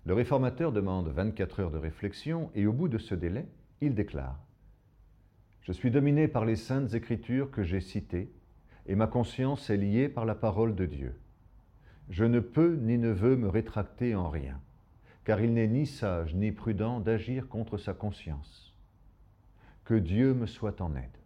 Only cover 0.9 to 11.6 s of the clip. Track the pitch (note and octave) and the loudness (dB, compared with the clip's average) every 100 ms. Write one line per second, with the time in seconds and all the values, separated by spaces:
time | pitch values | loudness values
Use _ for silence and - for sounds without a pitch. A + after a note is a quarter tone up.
0.9 | F#2 E2 C#2+ G#2 G#2+ F#2 - F2+ D2+ D#2+ | -2 -2 -2 -2 -2 -4 -2 -4 -4 -6
1.9 | - G2+ - D3 E3 D#3+ G#2 G#2 A#2+ F3 | -6 -8 -6 -6 -6 -4 0 2 2 0
2.9 | A2+ - F2+ E2+ G#2 F#3 - - - D3 | -2 -4 -4 -2 -4 -8 -16 -20 -4 -2
3.9 | G#2+ G2+ C#2+ C2 C2+ - _ - - _ | 0 -2 -4 -8 -10 -16 _ -20 -20 _
4.9 | _ - - _ _ _ - - F2+ A#2+ | _ -20 -20 _ _ _ -16 -8 -2 2
5.9 | B2+ C#3+ D3 D#3 B2 A2+ A2 - C3+ B2+ | 4 4 4 4 2 2 0 -2 -2 0
6.9 | A2 - A2+ - B2+ C3+ A#2+ F2+ F#2+ F#2 | -4 -2 -6 -2 -2 -2 -2 -2 -2 -2
7.9 | G#2 - F2+ G2 - _ - - - - | -8 -4 -6 -6 -14 _ -20 -20 -20 -2
8.9 | G2 A2 B2 A2+ - C3 C#3 - G#2 G2+ | 2 2 2 -2 -2 -2 -2 -2 0 2
9.9 | A2 C3+ - A2 G#2 A2+ G2 A#2 F#2 F2+ | 2 2 0 -2 0 0 2 0 0 -2
10.9 | C#2+ C2 A#1 - _ - - | -4 -8 -10 -18 _ -20 -20